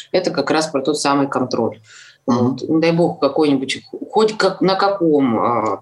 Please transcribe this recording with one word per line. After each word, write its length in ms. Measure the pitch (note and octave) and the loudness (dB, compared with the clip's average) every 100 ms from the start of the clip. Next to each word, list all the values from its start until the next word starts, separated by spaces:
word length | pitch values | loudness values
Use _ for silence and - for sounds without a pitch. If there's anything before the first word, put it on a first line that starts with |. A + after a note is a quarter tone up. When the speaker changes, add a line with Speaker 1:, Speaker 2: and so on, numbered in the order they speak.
| - | -4
Speaker 1:
это 180 | F#3 F3 | -2 -2
как 200 | E3+ - | -4 -2
раз 160 | D#3+ D#3+ | -2 0
про 140 | C#3 | -2
тот 180 | D#3 D3 | -2 -2
самый 280 | C#3+ C#3 C3+ | 0 0 0
контроль. 520 | B2+ B2 - A2 - - - - _ - | -2 -2 -2 -4 -4 -20 -20 -20 _ -2
Speaker 2:
Мгм. 100 | B2 B2 | 0 2
Speaker 1:
Вот. 120 | C#3 - | -2 -2
Не 120 | D#3+ | 0
дай 100 | E3 | 2
бог, 260 | E3+ E3+ - | 2 0 0
какой-нибудь, 600 | C#3 D#3 D3 C3+ C3 A2 - - C#3 | -2 2 2 2 -2 -6 -8 -14 -4
хоть 260 | G#3 A3 - | 0 0 2
как, 240 | F#3+ F3+ | -2 0
на 140 | F3 F#3+ | 0 2
каком, 640 | G3 G3 E3+ C#3+ C3+ G#2+ | 2 2 2 2 2 2
а, 380 | G2+ A#2 G#2+ G2 | 0 0 -2 -4